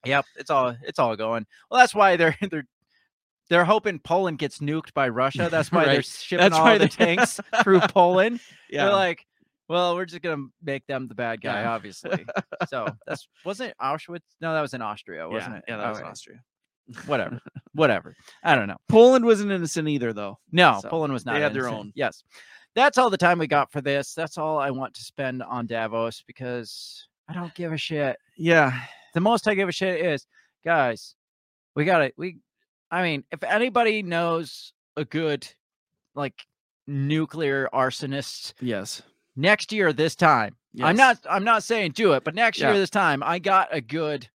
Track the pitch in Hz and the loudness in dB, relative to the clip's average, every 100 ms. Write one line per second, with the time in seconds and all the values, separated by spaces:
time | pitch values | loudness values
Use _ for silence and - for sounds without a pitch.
0 | 123 143 139 - 139 147 127 120 147 - | 2 0 0 -12 0 2 2 -2 -10 0
1 | 123 107 110 113 107 _ _ 240 247 208 | 0 0 -4 -4 -6 _ _ 4 4 6
2 | 196 175 165 - 202 160 135 _ _ _ | 4 6 2 2 -6 -6 -10 _ _ _
3 | _ _ _ _ _ 170 175 214 208 165 | _ _ _ _ _ 2 4 2 0 -6
4 | - 175 190 151 143 - 143 156 - - | -2 0 0 -2 -6 -6 -4 -4 -6 -2
5 | 131 117 135 135 170 165 151 170 151 139 | 0 2 -2 0 -2 0 0 2 4 2
6 | 135 - - 180 180 160 160 214 196 - | 0 -14 -4 4 6 6 6 6 4 2
7 | 208 180 240 - - 226 202 190 190 196 | 2 4 0 -2 -6 0 4 6 6 4
8 | 175 185 214 240 - - _ 143 143 202 | 6 6 2 0 -12 -20 _ -2 2 2
9 | 185 170 _ _ _ _ _ 175 175 175 | 2 -2 _ _ _ _ _ -2 0 -2
10 | 180 175 175 151 135 _ 160 139 - 135 | -6 -8 -6 -6 -8 _ -8 -8 -6 -8
11 | 127 107 120 113 110 104 117 113 101 92 | -8 -6 -6 -6 -6 -4 -4 -4 -8 -16
12 | - 185 - 196 - - 175 131 107 107 | -8 -8 -6 -10 -10 -10 -8 -6 -8 -10
13 | - - - _ 175 202 247 - 131 151 | -12 -12 -14 _ -12 -10 -12 -8 -6 -6
14 | - 170 _ _ 165 160 147 127 110 104 | -8 -16 _ _ -6 -4 -4 -6 -10 -10
15 | - 80 82 104 90 104 - 110 113 107 | -12 -12 -8 -8 -10 -12 -12 -8 -8 -8
16 | - 113 - 117 _ _ _ _ _ 117 | -12 -18 -20 -20 _ _ _ _ _ -18
17 | - 135 95 123 - - _ 143 151 98 | -4 -4 -4 -8 -16 -20 _ 0 2 2
18 | - - - _ - 139 101 90 _ 220 | -4 -20 -20 _ 0 0 0 -8 _ 8
19 | 240 262 233 214 202 190 165 170 156 147 | 8 6 4 2 2 -4 -4 -4 -4 -4
20 | 120 104 101 110 _ 160 175 104 98 165 | -4 -6 -10 -12 _ 4 4 4 -2 -4
21 | 151 127 110 117 147 135 127 110 104 135 | -2 -4 -4 -2 -2 -2 -6 -6 -10 -6
22 | 123 - _ - - - _ - 277 262 | -6 -6 _ -20 -20 -20 _ 2 4 4
23 | 247 190 175 175 156 147 135 147 135 139 | 2 4 2 2 2 0 0 -4 -2 -4
24 | 135 - 160 - 156 156 139 131 131 - | -4 -8 -10 -6 -4 -2 -2 -4 -10 -14
25 | - - 131 127 - 123 117 117 113 113 | -18 -8 -8 -8 -8 -8 -6 -6 -4 -4
26 | 113 - _ - 127 123 110 - - - | -4 -6 _ -14 -10 -8 -10 -16 -18 -20
27 | - _ - 180 170 - 170 156 - 151 | -20 _ -14 -12 -12 -10 -8 -6 -6 -4
28 | 139 - _ - 165 165 139 127 - - | -4 -4 _ -6 2 4 4 0 -10 -20
29 | _ 170 196 233 214 196 196 160 190 175 | _ -2 2 2 0 0 -2 -2 -4 -2
30 | 170 143 _ _ _ _ 160 165 127 110 | -2 -4 _ _ _ _ -2 2 2 -2
31 | - _ _ _ _ _ _ - 151 175 | -10 _ _ _ _ _ _ -4 2 2
32 | 139 - 180 156 _ _ _ _ _ 170 | 2 -4 -12 -12 _ _ _ _ _ -4
33 | 175 147 - 160 120 208 247 233 226 214 | -2 -4 -8 -10 -2 0 0 2 2 0
34 | 185 170 170 165 156 - - _ _ - | -2 -2 0 -2 -6 -14 -20 _ _ -10
35 | 147 151 160 147 - _ _ _ _ _ | -6 -4 -2 -4 -8 _ _ _ _ _
36 | _ 139 139 - - _ _ _ - 143 | _ -8 -8 -10 -20 _ _ _ -8 -4
37 | 139 156 156 156 147 135 131 135 131 - | -2 -2 -2 -4 -4 -2 -2 0 -2 -2
38 | 143 139 - - - - 127 104 101 - | -8 -8 -8 -14 -16 -10 -6 -6 -6 -12
39 | _ _ _ - 160 208 - 214 180 131 | _ _ _ -4 0 0 -2 0 0 2
40 | 156 - 170 135 104 - _ - 147 202 | -2 2 4 4 0 -8 _ -2 0 6
41 | 262 240 - 190 208 226 - 233 180 143 | 6 4 -2 -2 2 0 0 -2 -2 2
42 | 214 135 156 170 226 - 143 202 185 208 | 2 2 0 0 0 2 2 2 2 2
43 | 175 139 143 175 180 190 - 156 113 151 | 2 0 -2 -2 2 2 2 -4 -6 -6
44 | 151 143 120 | -4 -6 -10